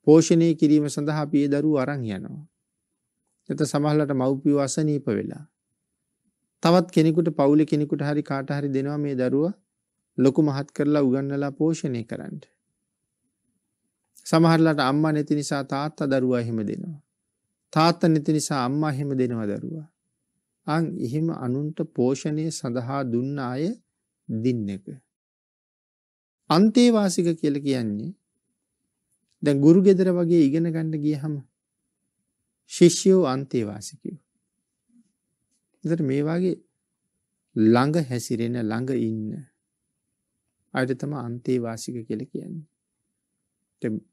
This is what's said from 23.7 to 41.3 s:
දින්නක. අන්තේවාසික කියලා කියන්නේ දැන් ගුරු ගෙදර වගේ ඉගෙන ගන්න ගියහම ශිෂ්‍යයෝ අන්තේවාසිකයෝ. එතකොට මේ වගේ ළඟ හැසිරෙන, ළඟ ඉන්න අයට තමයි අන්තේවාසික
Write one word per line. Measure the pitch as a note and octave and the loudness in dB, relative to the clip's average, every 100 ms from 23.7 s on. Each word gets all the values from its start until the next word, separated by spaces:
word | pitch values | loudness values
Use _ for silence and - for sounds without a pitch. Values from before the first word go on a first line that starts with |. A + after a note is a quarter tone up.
| A#3+ _ _ _ _ - A2+ | -6 _ _ _ _ -10 -4
දින්නක. | A#2+ A#2+ G2+ F#2+ - C3+ _ _ _ _ _ _ _ _ _ _ _ _ _ _ - | -2 -2 -4 -8 -12 -20 _ _ _ _ _ _ _ _ _ _ _ _ _ _ 0
අන්තේවාසික | D#3+ A3 A3+ A#3+ A3 G3 F3 E3+ E3 | 4 4 6 4 4 2 0 -2 0
කියලා | D3 C#3+ | -2 -2
කියන්නේ | C#3 B2+ A2+ G#2 C#3 G3+ _ _ _ _ _ _ _ _ _ _ _ - | -2 -2 -2 -4 -8 -14 _ _ _ _ _ _ _ _ _ _ _ -4
දැන් | D3 C#3 | 0 4
ගුරු | D3 F3 | 6 6
ගෙදර | F#3+ F#3 F#3 | 6 4 4
වගේ | F3+ E3+ E3+ C#3 | 0 2 4 4
ඉගෙන | D#3 | 2
ගන්න | E3 E3 D#3+ | -2 -2 -4
ගියහම | D#3 D3 D3 D3+ D3 - _ _ _ _ _ _ _ _ _ _ _ _ | -4 -2 -4 -4 -8 -10 _ _ _ _ _ _ _ _ _ _ _ _
ශිෂ්‍යයෝ | - F3 F3 F#3+ F#3+ | 4 4 6 2 4
අන්තේවාසිකයෝ. | C#3+ C3 C#3 B2 G#2 G#2 - - - F3 _ _ _ _ _ _ _ A#3+ _ _ _ _ _ _ _ _ | 2 -2 -4 -4 -4 -8 -14 -14 -16 -16 _ _ _ _ _ _ _ _ _ _ _ _ _ _ _ _
එතකොට | D#3 E3+ | -6 -2
මේ | C#3+ C3+ | -2 -2
වගේ | D3 E3+ F#3 - _ _ _ _ _ _ _ _ _ A#2 | -2 -2 -2 -4 _ _ _ _ _ _ _ _ _ 2
ළඟ | A2 A#2+ C#3 E3+ C3+ | 4 4 4 0 -2
හැසිරෙන, | B2 - A2+ A#2 B2 | -6 -6 -6 -4 -4
ළඟ | G#2+ A2+ B2+ | -4 -4 -4
ඉන්න | B2+ A2+ A2 G#2+ D3+ C3+ _ _ _ _ _ _ _ _ _ _ _ _ | -4 -4 -4 -8 -10 -14 _ _ _ _ _ _ _ _ _ _ _ _
අයට | C3 C3 B2+ | -4 -4 -4
තමයි | D3 D3 | -6 -8
අන්තේවාසික | A#2+ | -10